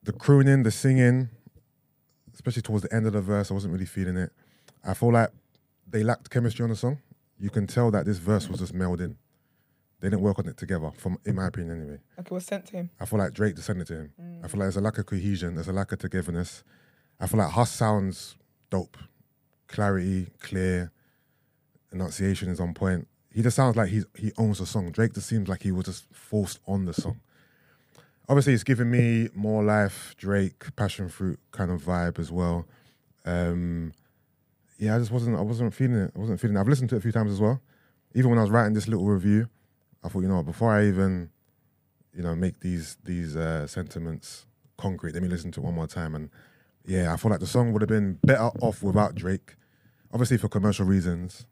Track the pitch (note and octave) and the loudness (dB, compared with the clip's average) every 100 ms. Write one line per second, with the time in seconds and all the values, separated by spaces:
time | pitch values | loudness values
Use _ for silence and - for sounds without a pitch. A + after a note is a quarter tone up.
0 | - - - C#3+ C3+ C#3 A2+ G#2+ C3+ C3 | -6 -4 6 8 8 6 4 2 2 6
1 | B2 B2+ B2 A2+ - - _ _ _ _ | 6 4 0 -8 -20 -20 _ _ _ _
2 | _ _ - - - A#2 - G#2+ F2 A2+ | _ _ -20 -8 -6 -4 -2 -2 0 0
3 | A2 G#2 F#2+ G#2 G2+ G2 G2 F2+ F#2+ - | 2 0 0 0 0 -4 -4 -4 -4 -4
4 | F#2 F#2 F2+ _ _ _ _ _ - F#2+ | -2 -2 -4 _ _ _ _ _ -8 0
5 | A#2+ A#2+ A2+ - _ _ _ _ - A2+ | 4 4 4 -2 _ _ _ _ -6 -2
6 | G#2+ A#2+ - B2+ A#2 A2 A#2 A2 B2 C#3+ | 0 -2 -2 -2 0 -2 -4 -2 -4 -4
7 | _ - _ _ G2 G#2+ G2 - A#2+ G#2 | _ -20 _ _ -4 -2 -2 2 2 2
8 | E2 F#2+ E2+ G#2+ - F#2 F2+ F2+ F#2 F2 | 0 -2 2 0 0 -6 -6 -4 -2 -2
9 | F2 - _ _ _ _ _ _ _ _ | -4 -8 _ _ _ _ _ _ _ _
10 | G2 G2 G2+ F#2 F#2 - F#2+ F#2 D#2 - | -2 2 2 0 -4 -6 -4 -4 -4 -8
11 | - F2+ - F#2+ F#2+ - E2+ E2 D2+ C#2+ | -8 -6 -4 -2 -2 -4 -8 -8 -10 -14
12 | _ - F3 F3+ F3+ G3+ F#3+ F#3 F3 _ | _ -18 -10 -10 -6 -8 -8 -10 -10 _
13 | F#2+ A2 G2 - G#2+ E2+ - F#2 E2 D#2+ | -4 -2 -2 0 -2 -2 -6 -6 -6 -10
14 | D2+ - F3 E3+ E3 G2+ F#2+ G2 G#2 A2 | -12 -16 -16 -14 -10 -4 -2 0 -2 -2
15 | G#2 G2 F#2+ G2 F2 E2 E2+ F#2+ G2 - | -4 -2 -2 -2 -4 -6 -4 -4 -4 -6
16 | F#2+ F#2 F2 E2+ F2 - _ _ _ _ | -4 -4 -4 -4 -6 -8 _ _ _ _
17 | _ _ F2+ A2+ F2+ G2 A#2+ - A2+ G#2+ | _ _ -2 2 2 2 0 2 2 2
18 | F#2+ F2+ - - _ _ _ F#2+ F2+ - | 0 -4 -12 -20 _ _ _ -4 -4 -12
19 | - _ _ _ _ _ _ - G2+ G2 | -20 _ _ _ _ _ _ -2 0 0
20 | F#2 F#2 F2 _ - F#2+ F#2 F2+ F2 _ | 0 -2 -4 _ -8 -2 0 0 -4 _
21 | _ _ _ _ _ _ _ _ _ F#2 | _ _ _ _ _ _ _ _ _ -8
22 | F#2 - G2 F#2+ F2 F2+ F2 D#2+ F#2+ F2+ | -8 -2 0 0 -2 -2 -4 0 0 0
23 | - _ _ - A2+ A#2+ C3 A2+ G2+ G#2+ | -4 _ _ 0 2 4 4 4 2 0
24 | - - G#2+ - A2+ G2 F#2 A2 F2+ D#2+ | -2 -6 -6 0 0 0 -2 -4 -4 0
25 | A2+ - G2 A2+ F#2+ F#2 G2+ F#2 F#2 F#2 | 0 0 -4 -2 -2 -4 -2 -2 -4 -8
26 | - - - G#2+ F#2 - - G2 F#2 E2 | -14 -20 -4 -2 -2 -6 -4 -2 -2 -4
27 | F#2+ A2 _ _ _ _ _ _ _ _ | -6 -8 _ _ _ _ _ _ _ _
28 | _ _ - C#3 C#3+ A#2+ - B2+ A#2+ A#2+ | _ _ 2 4 6 4 4 2 2 4
29 | A#2 A#2 A2+ F#2 G#2 G#2+ G#2+ G#2+ G2+ - | 4 4 0 -2 -2 2 4 4 2 0
30 | - - F#2+ G2+ F#2+ - - - G#2 - | -18 -12 -2 0 0 -4 -18 -4 -4 -4
31 | F#2+ - F#2+ D2+ _ - F#2 F2 D2 F2+ | -10 -4 -4 -4 _ -6 -4 -2 -2 -2
32 | F2 E2+ D#2+ E2+ F2 E2+ E2+ _ _ _ | -2 -4 -6 -2 0 -2 -6 _ _ _
33 | _ _ - F2 F2 F2 F2 E2+ E2 - | _ _ -4 -2 0 -2 -2 -4 -6 -10
34 | _ _ _ _ _ _ _ _ G#2+ A2 | _ _ _ _ _ _ _ _ 0 0
35 | A#2 B2 A#2 G#2+ G2+ A#2 A#2+ - C3 A#2+ | 0 -2 0 0 -2 -2 -2 0 0 2
36 | F#2+ - A2 G2 A#2+ G#2 G2 C#3+ B2+ A#2+ | 0 -4 -4 -2 0 2 4 2 2 0
37 | A#2 A2+ G#2+ G2 G#2+ C3+ _ _ _ _ | 0 0 0 2 2 2 _ _ _ _
38 | _ A#2 B2+ A#2 G#2+ A2+ G#2+ G#2+ G2+ A2 | _ 2 4 4 6 4 4 2 0 0
39 | G2 G2+ F#2 G#2+ A2+ _ _ _ _ _ | 2 2 4 4 2 _ _ _ _ _
40 | F2 F#2 F#2 F#2+ D2+ E2 A2+ G#2+ G#2 F#2+ | -6 -2 0 0 0 0 2 4 4 4
41 | F#2+ F2+ E2+ _ _ _ _ _ _ _ | 2 0 -6 _ _ _ _ _ _ _
42 | _ - F2 E2 F#2 - F2+ F2+ D#2 - | _ -6 -4 0 -2 -2 -6 -6 -6 -16
43 | - F2 E2+ D2+ D#2+ D#2+ D2 - E2 - | -8 -6 -4 -4 -4 -4 -6 -8 -8 -8
44 | E2 D#2+ - - _ _ _ _ G2 F2+ | -8 -10 -12 -20 _ _ _ _ -6 -6
45 | E2+ D#2+ F2+ F2 E2 E2 D2 E2+ D#2+ - | -8 -4 -4 -4 -6 -8 -6 -4 -6 -6
46 | D#2+ D#2 D2+ - - _ _ _ - F#2 | -6 -6 -10 -16 -20 _ _ _ -4 0
47 | F2 E2 A2 G#2 F#2 B2+ A#2+ G#2+ G#2 A2 | 0 0 0 0 0 2 2 2 2 2
48 | G2+ F2+ - C3 A#2 A2 A2+ G#2 G2+ G2 | 0 2 4 4 2 0 -2 -2 0 2
49 | G#2 E2+ F2+ F#2+ _ - _ _ _ _ | 2 0 -4 -4 _ -20 _ _ _ _
50 | _ A#2+ B2 B2 G#2+ G#2 G2+ G2 F#2+ G2 | _ -2 2 2 2 2 2 2 4 4
51 | F2 E2+ F2+ - - | 2 -4 -6 -12 -20